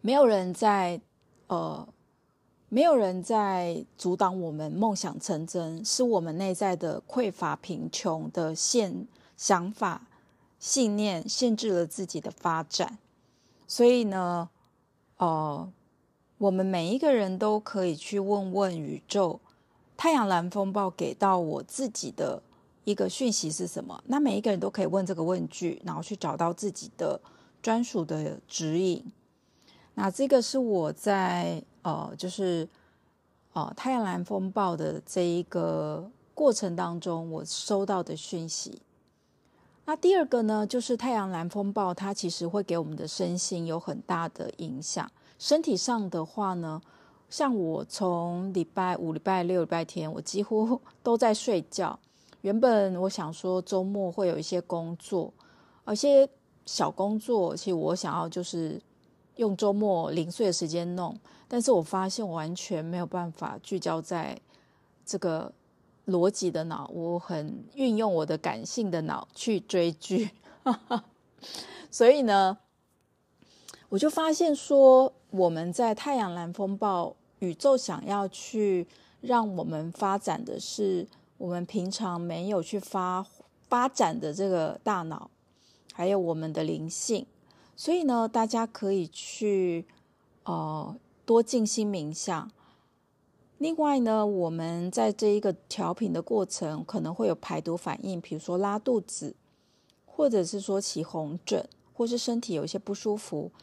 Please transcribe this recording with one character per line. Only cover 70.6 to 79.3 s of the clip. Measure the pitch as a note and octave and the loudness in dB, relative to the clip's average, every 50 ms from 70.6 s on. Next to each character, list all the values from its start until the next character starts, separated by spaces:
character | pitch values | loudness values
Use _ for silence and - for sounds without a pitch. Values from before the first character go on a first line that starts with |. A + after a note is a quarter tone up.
| _ | _
<laughs> | C4 A#3 - - - B3 A3 - - _ _ _ _ _ _ - - - - - - - - - - | -2 -2 -2 -2 -4 -4 -4 -4 -8 _ _ _ _ _ _ -20 -14 -14 -14 -14 -14 -18 -20 -18 -14
所 | - - A#3 A#3 | 2 8 10 10
以 | C#4 D4+ | 10 8
呢， | C4 A3 G3+ G3 F#3+ F#3 G3 - _ _ _ _ _ _ _ _ _ _ _ _ _ _ _ _ _ _ _ _ _ - - - - _ | 6 4 6 6 6 4 2 -2 _ _ _ _ _ _ _ _ _ _ _ _ _ _ _ _ _ _ _ _ _ -20 -20 -20 -10 _
我 | - G3 | 0 2
就 | C4+ D#4 | 2 2
发 | D4+ - D#4+ D#4+ | 2 2 2 2
现 | D#4 - E4+ E4 D4 | 4 4 4 2 2
说， | C4+ - - D4 C#4 C4+ C4 C4 B3+ C4 C4 - - _ _ | 0 0 4 8 10 12 12 12 12 10 6 2 -6 _ _
我 | - F#3+ F#3 E3+ | 2 4 4 4
们 | E3 D#3+ E3 F3 F3 | 4 0 -4 -4 0
在 | - A#3+ A3+ G#3+ | 0 2 0 0
太 | G#3+ - D4 C#4+ | -2 -2 -2 0
阳 | B3+ G#3+ F3+ F3 | 0 0 -2 -4
蓝 | F3 E3+ E3+ F3 | -6 -8 -8 -4
风 | - G3 F#3+ G3+ | -4 -2 -4 -2
暴， | G3 A3+ G#3 F#3+ F3 E3+ E3+ - _ _ _ _ _ | -2 0 0 0 0 -2 -4 -6 _ _ _ _ _
宇 | G3 F3+ D#3+ | -4 -4 -4
宙 | - - C#4 C4+ | 2 4 4 4
想 | B3 - - F3+ - - | 4 2 -4 -6 -6 -4
要 | - G3 G3+ G3 | -4 -2 -2 -2
去 | F#3 - - - - - A3 G#3 G3+ F#3+ F3+ F3 - - - - _ _ _ | -4 -6 -10 -14 -6 -2 0 2 2 2 0 -2 -4 -12 -20 -20 _ _ _
让 | - A#3+ | -2 2